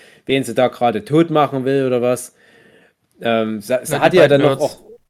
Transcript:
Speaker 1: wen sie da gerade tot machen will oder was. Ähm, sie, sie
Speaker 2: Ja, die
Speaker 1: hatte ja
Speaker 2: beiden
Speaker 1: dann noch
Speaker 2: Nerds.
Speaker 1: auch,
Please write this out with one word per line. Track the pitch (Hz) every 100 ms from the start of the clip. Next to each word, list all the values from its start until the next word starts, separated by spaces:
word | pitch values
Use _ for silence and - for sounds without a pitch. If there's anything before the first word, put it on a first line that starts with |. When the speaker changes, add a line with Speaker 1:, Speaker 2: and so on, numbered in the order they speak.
| - _ -
Speaker 1:
wen | 135
sie | 117
da | 113 123
gerade | - 120 107
tot | 101 151 165
machen | 156 139 135
will | 131 139 131
oder | 123
was. | 123 127 - _ _ _ _ _ _ _ _ -
Ähm, | 117 113 110 110
sie, | 107 127
sie | -
Speaker 2:
Ja, | 143
die |
Speaker 1:
hatte | 160 180
ja |
Speaker 2:
beiden | 143
Speaker 1:
dann | 139
noch | 143 135
Speaker 2:
Nerds. | 151
Speaker 1:
auch, | - - -